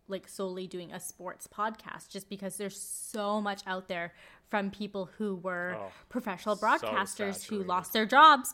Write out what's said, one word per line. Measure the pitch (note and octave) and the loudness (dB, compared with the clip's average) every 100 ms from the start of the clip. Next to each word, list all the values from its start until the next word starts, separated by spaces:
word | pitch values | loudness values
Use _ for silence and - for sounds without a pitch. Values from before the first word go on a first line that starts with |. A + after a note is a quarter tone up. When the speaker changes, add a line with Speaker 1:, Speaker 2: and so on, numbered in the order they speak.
| - | -10
Speaker 1:
like, | F#3+ - | -10 -8
solely | - F#3+ F#3 F#3 | -6 -6 -6 -8
doing | F3+ E3+ | -10 -10
a | F3 | -12
sports | - - F3+ - - | -12 -12 -12 -12 -12
podcast, | - G#3+ A3 - - - | -4 -4 -6 -12 -14 -12
just | G3 G3 | -14 -12
because | G3 G3 F#3 | -8 -8 -6
there's | G3+ G3 | -8 -8
so | - - - A3 G3+ G#3+ | -10 -10 -8 -4 -2 0
much | G3+ G3 - | -2 -4 -6
out | F#3 F#3+ | -6 -4
there | F3+ E3+ - - - - | -6 -6 -10 -20 -20 -4
from | G#3 G3 | -2 -2
people | G3 G#3 G3+ F3+ - | -4 -6 -6 -6 -4
who | G#3+ F#3+ | -4 -4
were | F3+ F3 F3+ C#3 | -4 -4 -4 -6
Speaker 2:
Oh, | G2 - - | -8 -14 -8
Speaker 1:
professional | A#3+ A3 F3+ G#3+ G3+ | -6 -4 -4 -2 0
Speaker 2:
so | G#3+ | 2
Speaker 1:
broadcasters | D4+ A3+ G#3 G3 - G3+ F#3+ - | 2 2 0 -2 -4 -4 -4 -4
who | G#3 | -4
Speaker 2:
saturated. | F3+ | 0
Speaker 1:
lost | F3+ F3+ | -2 0
their | A3+ G#3+ | 0 6
jobs | C4+ D#4 C#4+ - | 10 12 10 4